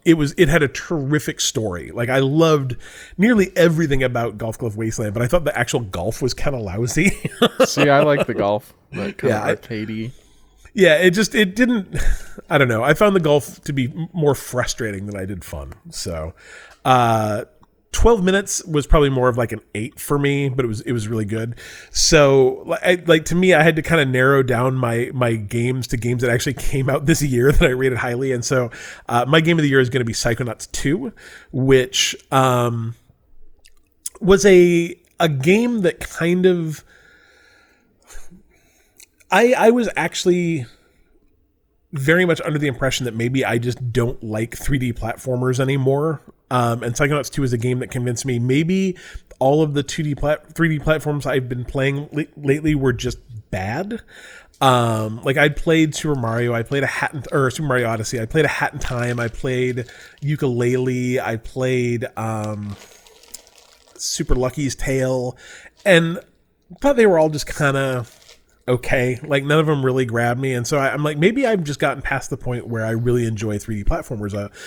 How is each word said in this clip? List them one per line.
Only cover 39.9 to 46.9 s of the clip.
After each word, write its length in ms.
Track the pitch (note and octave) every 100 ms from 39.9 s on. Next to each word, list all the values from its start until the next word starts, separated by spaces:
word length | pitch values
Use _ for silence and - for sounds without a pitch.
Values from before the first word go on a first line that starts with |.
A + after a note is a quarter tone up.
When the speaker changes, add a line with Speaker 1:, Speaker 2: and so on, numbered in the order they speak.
| -
Speaker 1:
actually 680 | E3 - F#3 F3+ E3+ D#3+ A#2+ - _ _ _ _ _ _ _ _ _ _ _
very 320 | D3+ C3+ E3+
much 160 | F3+ D#3+
under 180 | - D3
the 80 | D3
impression 380 | A#2+ C3+ -
that 100 | B2
maybe 300 | A2 A#2+ C3
I 140 | A2 A#2
just 340 | A#2+ A#2 B2
don't 300 | A2+ A#2+ -
like 340 | A2+ G#2+ A2+ -
three 220 | - C#3
D 140 | B2
platformers 680 | A2+ A2+ A#2+ C3 B2 B2+ B2+
anymore. 600 | C3 C#3 C3 C#3 D#3 D3 - - -
Um, 320 | B2+ A#2+ A#2
and 120 | A#2